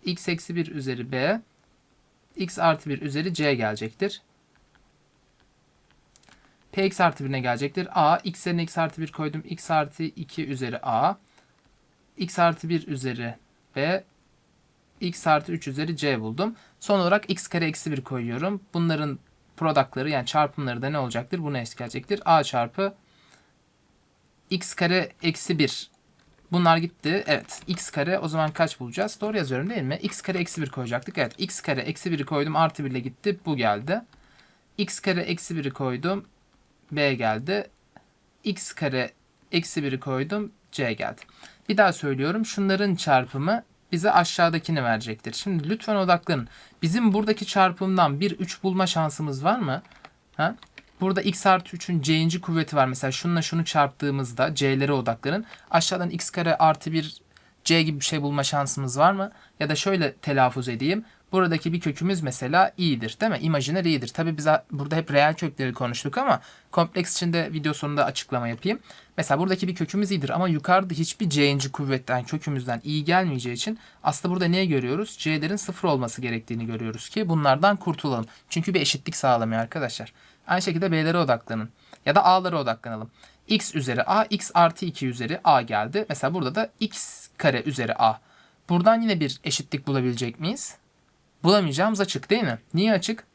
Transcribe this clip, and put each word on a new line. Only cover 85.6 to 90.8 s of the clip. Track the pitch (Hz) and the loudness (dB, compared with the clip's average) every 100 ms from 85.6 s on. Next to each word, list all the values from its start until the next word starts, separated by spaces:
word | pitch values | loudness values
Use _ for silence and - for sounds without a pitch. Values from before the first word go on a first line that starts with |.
geldi. | 113 107 110 180 214 | 4 -2 0 -2 -2
Mesela | 143 131 | -2 -2
burada | 175 127 175 | 0 -2 -2
da | 226 _ | -4 _
x | 214 - - - - _ | -4 -2 -2 -4 -8 _
kare | - 123 | 2 2
üzeri | 147 127 117 - | -2 -2 -2 2
a. | 113 110 _ _ _ _ - | 2 2 _ _ _ _ 0
Buradan | 175 180 226 | 4 6 6
yine | 233 190 | 4 2
bir | 147 131 | 0 -2
eşitlik | - 143 139 139 135 | -4 -4 -4 -6 -2
bulabilecek | 139 123 117 123 117 | 0 0 0 -4 -4
miyiz? | 160 262 - - | -6 -4 -6 -10